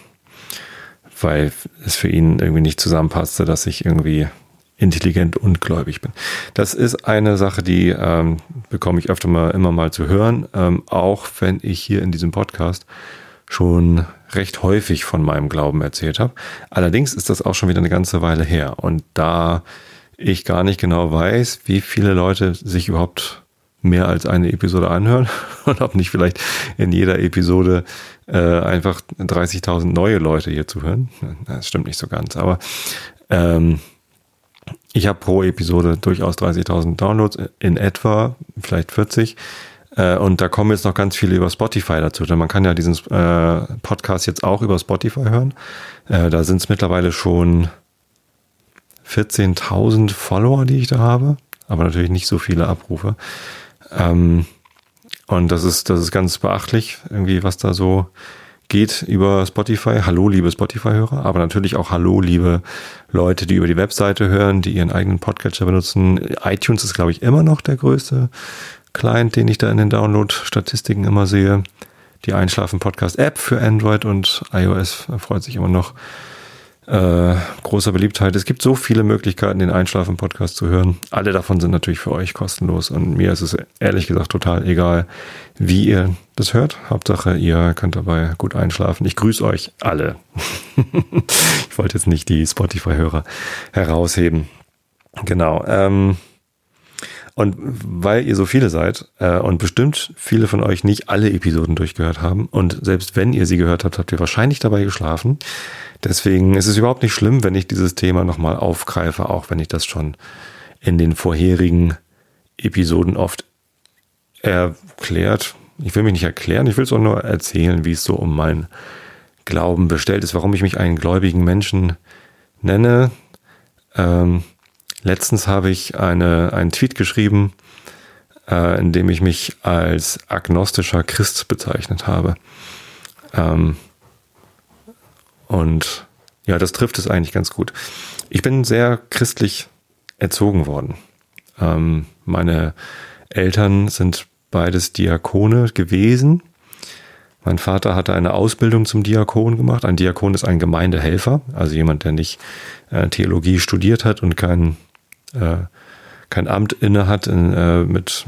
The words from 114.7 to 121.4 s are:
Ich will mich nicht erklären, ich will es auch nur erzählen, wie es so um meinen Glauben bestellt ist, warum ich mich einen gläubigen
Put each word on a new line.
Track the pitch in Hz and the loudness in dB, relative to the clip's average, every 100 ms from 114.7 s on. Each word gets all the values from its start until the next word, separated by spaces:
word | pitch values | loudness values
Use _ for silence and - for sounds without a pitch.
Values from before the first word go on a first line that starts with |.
| 82 - - - 85 92 110 - - _ - | -4 -16 -14 -6 -2 0 0 -4 -14 _ -12
Ich | 127 104 | -4 0
will | |
mich | 110 | 2
nicht | 92 | 2
erklären, | 82 - - 90 131 | -2 -4 -2 0 2
ich | 104 | 0
will | |
es | 131 | 0
auch | 117 | 2
nur | 110 104 | 2 0
erzählen, | 113 - - - 85 87 80 | -2 -4 -2 0 2 2 0
wie | |
es | 82 | -2
so | - - | -2 -2
um | 82 76 | -2 0
meinen | 78 80 82 - - - - - _ _ - | 0 -2 -6 -14 -20 -20 -20 -20 _ _ -6
Glauben | - 85 87 90 | -2 0 2 2
bestellt | 80 - 98 | 0 0 -2
ist, | 85 87 | -2 -2
warum | 90 | 0
ich | 95 | 0
mich | 95 - | 0 0
einen | 90 82 | 0 0
gläubigen | 82 92 95 87 | 0 2 2 2